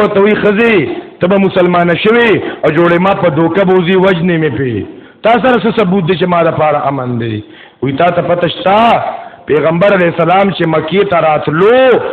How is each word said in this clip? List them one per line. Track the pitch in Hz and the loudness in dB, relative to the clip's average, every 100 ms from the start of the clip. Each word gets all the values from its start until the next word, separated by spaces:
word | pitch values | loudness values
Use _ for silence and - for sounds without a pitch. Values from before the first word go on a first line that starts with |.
ورته | 208 202 | 2 2
وی، | 208 208 | 2 2
«ښځې، | 208 202 233 202 120 - - - | 0 2 2 2 -2 -8 -12 -6
ته | 180 | 0
به | 196 | 2
مسلمانه | 190 190 180 175 175 | 0 2 0 2 0
شوې | 165 214 240 233 147 - - | 0 2 2 2 0 -2 -4
او | 156 | -2
جوړې | 156 170 170 | 2 2 2
ما | 190 | 0
په | 196 175 | 0 0
دوکه | 151 165 175 | 0 0 0
به | 185 | 2
وځي، | 185 170 190 | 2 2 2
وژنې | 190 175 180 165 | 2 0 0 0
مې | 156 127 | -2 -2
پې. | 135 104 - - - - | -4 -4 -8 -14 -20 -4
تا | 214 | 0
سره | 240 254 240 | 2 2 0
څه | 214 226 | 0 -2
ثبوت | 185 196 | 0 0
دی | 160 170 | 0 -2
چې | 180 | 0
ما | 175 | 0
دپاره | 165 135 156 147 139 | 0 0 0 0 -2
امن | 139 127 120 | -4 -6 -6
دی؟» | 117 104 - - - - | -6 -8 -10 -20 -20 -8
وی، | 139 | -6
«تا | 135 175 | 0 0
ته | 170 | 0
پته | 160 175 175 | -2 -2 -2
شته، | - 185 208 233 170 - - - - - | -2 0 2 2 0 -2 -10 -16 -16 -2
پیغمبر | 151 151 170 202 | 0 0 0 2
علیه | 196 170 | 2 0
السلام | 165 165 185 196 | 0 0 2 0
چې | - 165 | 0 0
مکې | 156 156 190 196 | 0 -2 -2 0
ته | 170 | 0
راتلو | 156 151 147 151 202 254 262 190 - | 0 0 -2 0 4 4 4 2 0